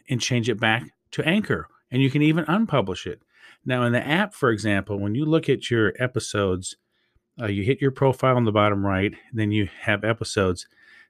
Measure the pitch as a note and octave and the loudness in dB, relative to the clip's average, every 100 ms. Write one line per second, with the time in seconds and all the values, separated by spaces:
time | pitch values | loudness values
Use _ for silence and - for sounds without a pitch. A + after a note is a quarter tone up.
0 | - B2 - A#2+ A2+ G#2+ A#2 A2+ - - | -6 -4 0 0 0 0 2 0 -2 -16
1 | _ - D3 G3 G3+ F2 - _ _ B2+ | _ -4 0 0 0 -4 -4 _ _ 0
2 | C3+ D3 D3+ D#3+ D#3 F#3 A3+ C#3 F#2+ F2+ | 2 2 2 2 0 0 2 0 0 -4
3 | - - _ _ - - C3+ B2+ A#2+ A#2+ | -8 -12 _ _ -20 -14 -6 -2 0 0
4 | B2 D#3+ G3+ - C3 A2 G#2+ G2 F#2+ G2+ | 0 -2 -2 0 0 0 0 -2 -2 -4
5 | G2+ A2+ D3+ D#3+ D#3 B2 - A#2+ G#2 - | -4 -2 0 0 0 -2 0 2 2 0
6 | B2+ A#2 - G#2+ G2 F#2 F#2 - _ _ | -4 -4 -4 -2 0 -2 -6 -14 _ _
7 | _ _ _ - A2+ G2+ G2 C#3 C#3 C3 | _ _ _ -8 -4 -2 -2 0 -2 2
8 | C#3 B2+ C3+ B2 A#2 G#2 G#2 G2+ G2 F#2+ | 0 2 2 2 2 4 4 2 0 0
9 | G2+ - - A2+ G#2 G#2+ G2+ - - G#2 | 0 -4 -10 -4 0 0 -2 -2 -2 0
10 | G#2+ A2+ - - F#2 F2+ - _ - - | 0 -2 -2 0 0 0 -8 _ -20 -20
11 | _ | _